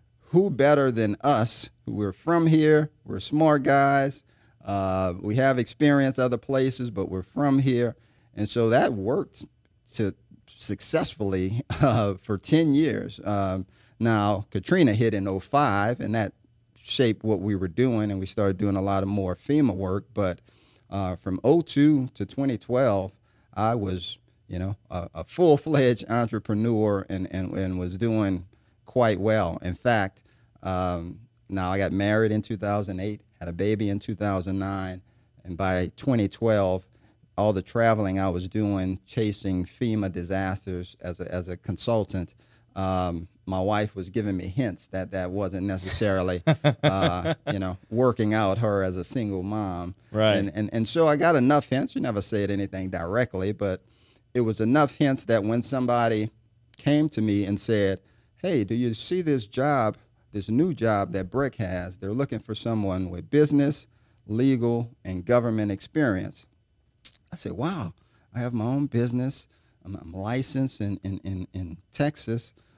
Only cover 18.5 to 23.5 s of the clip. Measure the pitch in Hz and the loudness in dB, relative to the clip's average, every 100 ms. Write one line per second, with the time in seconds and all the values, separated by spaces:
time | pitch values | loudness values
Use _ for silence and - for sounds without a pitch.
18.5 | 92 104 98 98 98 95 104 95 90 - | 0 0 0 0 0 0 -2 -2 -4 0
19.5 | 147 135 92 95 98 - - 95 87 _ | 2 2 0 -2 -4 -4 -2 -2 -4 _
20.5 | _ _ _ _ 101 92 90 98 92 123 | _ _ _ _ -4 -4 -4 -6 0 4
21.5 | 165 160 143 147 147 127 - 98 - 139 | 4 2 2 4 4 -2 -8 -8 -4 -4
22.5 | 113 - 123 131 98 95 - _ _ _ | -4 -2 0 2 0 -2 -10 _ _ _